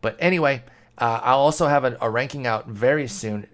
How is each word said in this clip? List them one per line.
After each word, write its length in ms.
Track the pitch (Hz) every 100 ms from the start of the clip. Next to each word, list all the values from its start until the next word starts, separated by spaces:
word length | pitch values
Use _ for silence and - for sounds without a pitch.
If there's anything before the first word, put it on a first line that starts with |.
But 160 | 113 107
anyway, 440 | 175 185 147 135 123 - _ -
uh, 220 | 117 113
I'll 160 | 123 135
also 300 | 143 151 156
have 180 | 143 131
a, 100 | 117
a 80 | 117
ranking 380 | 113 131 143 123
out 200 | 110 -
very 400 | 104 123 151 135
soon 380 | 110 110 104 -